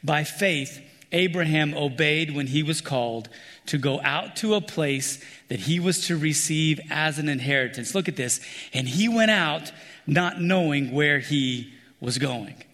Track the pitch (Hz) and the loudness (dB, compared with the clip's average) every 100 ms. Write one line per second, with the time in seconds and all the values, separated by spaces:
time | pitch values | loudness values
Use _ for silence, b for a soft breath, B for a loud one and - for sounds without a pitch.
0 | 156 151 151 - 196 151 135 - - B | 0 0 0 0 0 2 -4 -10 -20 B
1 | - 170 185 175 160 156 151 147 147 123 | -4 0 2 2 2 2 2 0 -4 2
2 | 151 151 160 143 135 147 151 156 - 135 | 2 2 0 -2 0 0 0 -2 -2 -2
3 | 120 117 110 B B B - 151 135 135 | -2 -4 -10 B B B -4 -2 0 0
4 | 135 147 208 - 220 208 208 - 151 135 | 0 -2 -6 -4 0 0 0 -2 0 0
5 | 135 - B B B 127 92 175 180 175 | -4 -6 B B B -6 0 2 2 0
6 | - 170 156 147 - 156 156 151 - 147 | 0 0 0 0 0 2 2 2 -2 0
7 | 156 147 151 135 127 139 123 127 117 196 | 0 0 -2 -2 2 2 0 -4 -4 -2
8 | 180 147 123 - B B B 123 127 139 | -2 -2 -2 -2 B B B -4 -2 2
9 | 220 226 220 208 160 151 - B B B | 2 4 4 4 2 -2 -6 B B B
10 | - 147 180 - 170 185 165 143 135 135 | 0 2 2 0 2 4 4 2 0 2
11 | 147 143 123 147 131 123 120 B B B | 4 4 2 0 2 -2 -6 B B B
12 | 123 123 135 123 98 - - | -4 -2 -2 -2 -8 -14 -20